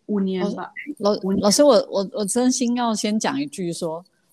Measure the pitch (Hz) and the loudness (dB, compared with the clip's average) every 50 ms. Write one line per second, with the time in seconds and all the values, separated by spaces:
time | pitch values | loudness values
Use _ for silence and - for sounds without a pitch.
0 | _ - 214 202 196 190 190 185 - - - - 180 - - - - - 294 - | _ -4 -2 0 0 0 -2 -2 -2 -2 -4 -6 -10 -12 -14 -14 -14 -14 -8 -2
1 | 208 208 208 - - 185 196 226 - 208 196 - 294 294 240 196 - - - 190 | 0 0 0 0 0 -2 0 2 2 4 6 6 6 8 6 6 4 2 -2 -4
2 | 196 180 - 208 214 190 - 247 247 254 254 - 254 233 240 247 240 233 220 208 | -4 -4 -4 -4 -4 -2 0 0 2 2 2 0 0 -2 -2 0 0 -2 -2 -2
3 | - 208 214 220 - 185 - 139 143 - - - 180 170 165 - 180 165 156 170 | -2 -2 -2 0 0 -2 -2 -2 -4 -6 -6 -6 -6 -6 -6 -4 -6 -6 -8 -8
4 | 180 _ _ _ _ _ | -12 _ _ _ _ _